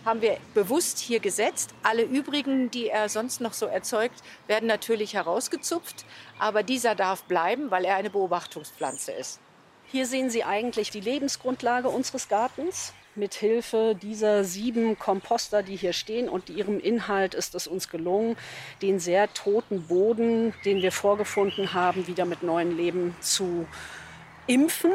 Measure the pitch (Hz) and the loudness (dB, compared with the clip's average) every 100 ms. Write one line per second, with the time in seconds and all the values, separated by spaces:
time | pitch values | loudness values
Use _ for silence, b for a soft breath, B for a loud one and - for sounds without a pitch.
0 | 226 226 214 180 - 220 190 294 349 - | 0 2 2 0 0 2 4 2 2 -4
1 | - 233 208 190 240 - - - 220 226 | -2 0 0 0 0 0 -8 -2 0 2
2 | 233 262 285 285 277 269 247 247 226 214 | 2 0 0 -2 0 0 0 -2 0 0
3 | 214 214 247 - 233 - 214 185 - 220 | 0 -2 -4 -4 -6 -4 -2 -2 -2 0
4 | 240 - B B - 214 226 208 - 226 | -2 -4 B B -2 0 2 0 0 -2
5 | 208 202 165 196 - 302 - 339 - - | 0 -2 0 -2 -2 -6 -4 -4 -6 -16
6 | - B B B 214 214 202 254 233 202 | -18 B B B 2 2 0 0 2 2
7 | 185 185 - 180 175 254 285 185 185 190 | 0 0 0 2 2 0 0 0 2 0
8 | 202 202 185 175 - 160 151 - 143 135 | 0 -2 0 -2 -4 -14 -14 -6 -6 -4
9 | - 98 135 - - - - - - 262 | -8 -8 -10 -14 -20 -20 -20 -20 -6 -4
10 | 254 262 262 226 170 202 240 233 214 214 | 0 0 0 0 0 0 0 -2 -4 -4
11 | 202 277 269 - 254 254 262 247 247 240 | -4 -2 -2 -4 -4 -2 0 2 0 -2
12 | 262 254 - 208 247 - 330 - - - | -2 -6 0 0 0 -2 -6 -6 -12 -14
13 | - 208 202 - 214 233 - 226 220 202 | -16 -6 -6 0 2 2 2 2 2 0
14 | 202 214 214 208 190 185 233 233 226 208 | -4 0 4 4 2 -2 -2 2 2 2
15 | - 190 - 233 - 208 190 196 185 170 | 0 0 0 -2 2 0 0 -2 -2 -2
16 | - 226 247 185 - 180 196 202 190 233 | -4 -2 -2 -4 -6 -6 -2 0 0 0
17 | 196 196 190 - - - 151 180 - 165 | 0 0 0 -2 -6 -6 -6 -6 -6 -6
18 | 170 196 226 226 B B B B 196 190 | 0 2 2 -2 B B B B 0 0
19 | 170 180 208 - 202 214 - 196 160 349 | 2 4 2 0 2 0 0 -6 2 4
20 | 208 233 233 226 226 - 202 196 185 - | 4 4 2 4 0 0 0 2 2 2
21 | 202 208 202 - 196 196 196 185 180 180 | 2 2 0 2 0 0 -2 2 2 0
22 | 175 180 175 170 175 165 170 165 175 180 | -4 -2 -2 -2 0 0 0 0 0 0
23 | 175 175 - - 185 170 165 B B B | -2 -4 -2 0 0 -2 -6 B B B
24 | B B B - - 254 320 - 339 | B B B -10 2 4 4 4 2